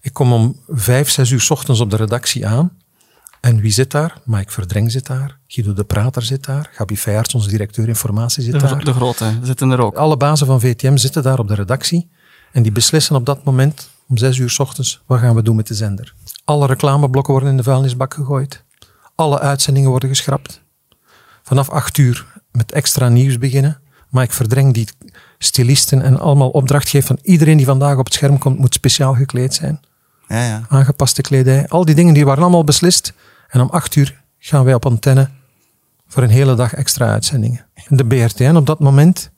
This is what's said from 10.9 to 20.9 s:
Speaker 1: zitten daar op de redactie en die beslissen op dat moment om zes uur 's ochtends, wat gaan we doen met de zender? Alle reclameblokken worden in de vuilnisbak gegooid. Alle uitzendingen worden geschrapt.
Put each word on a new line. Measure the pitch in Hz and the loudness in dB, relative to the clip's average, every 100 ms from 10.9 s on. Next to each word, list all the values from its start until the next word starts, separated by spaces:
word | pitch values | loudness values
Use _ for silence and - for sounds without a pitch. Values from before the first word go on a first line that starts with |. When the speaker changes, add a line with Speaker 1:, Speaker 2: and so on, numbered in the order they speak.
| 139 | 2
Speaker 1:
zitten | 131 165 | 0 -2
daar | 135 131 | -2 -2
op | 104 | -2
de | 104 | -4
redactie | 95 135 - 170 170 _ _ _ _ | -2 -4 -2 -4 -4 _ _ _ _
en | 127 | 0
die | 110 | 0
beslissen | 107 117 156 - 143 | 0 0 0 0 -2
op | 117 | -2
dat | 139 | -4
moment | 143 131 139 151 - _ _ | -2 0 0 -2 -16 _ _
om | 120 | -2
zes | 131 127 | 0 0
uur | 123 | -2
's | - | -4
ochtends, | 139 - 131 - _ | -6 -4 -8 -8 _
wat | 127 | 0
gaan | 120 113 | 2 2
we | |
doen | 110 110 | 2 0
met | 107 | -2
de | |
zender? | 104 107 98 117 _ - - - | -6 -6 -8 -12 _ -20 -14 -4
Alle | 147 139 | 0 0
reclameblokken | 131 147 139 143 131 139 | 0 0 2 2 0 0
worden | 135 139 | 0 2
in | 135 | 0
de | |
vuilnisbak | 123 131 135 123 135 | 0 0 0 -2 -8
gegooid. | - 135 139 139 - _ _ _ _ _ - | -6 -6 -4 -6 -12 _ _ _ _ _ -4
Alle | 160 143 | -2 0
uitzendingen | 143 139 - 135 135 | -2 -2 0 2 2
worden | 127 131 | 0 -2
geschrapt. | 135 - 135 - - _ _ _ | -4 -4 -6 -8 -20 _ _ _